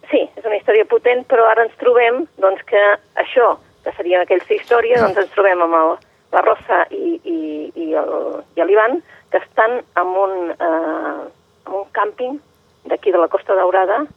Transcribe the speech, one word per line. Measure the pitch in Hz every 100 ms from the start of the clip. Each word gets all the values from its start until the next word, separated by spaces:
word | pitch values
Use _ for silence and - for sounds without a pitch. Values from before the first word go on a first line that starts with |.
| -
Sí, | 269 - -
és |
una | 226 208
història | - 220
potent, | 208 226 240 247 240
però | 233 226
ara | 220
ens | 226 -
trobem, | 240 240 233 247 311 -
doncs, | 190 190
que | - 214 202 202 _ -
això, | - - 226 - _ _
que | -
serien | - 170 180
aquells | 175 185 -
història, | 214 - 240 226 247
doncs | 214 190
ens | 190
trobem | - 196 180
amb | 170
el, | 165 160 185 _ _ _
la | 180
Rosa | 196 220 - - -
i, | - 349 -
i, | - 165 156 151 -
i | - 160
el, | 156 - - - - - -
i |
l'Ivan, | 214 208 220 311 - - _
que | -
estan | - - 220 247 - -
en | 180
un, | 185 196 190 175
eh, | - 175 160 160 160 156 147 135 _ _ _ -
en |
un | 196 196
càmping | - 214 202 247 285 _ _ _ _
d'aquí | - 180 -
de | 180
la | 165
Costa | 196 -
Daurada, | 190 185 185 190 220 294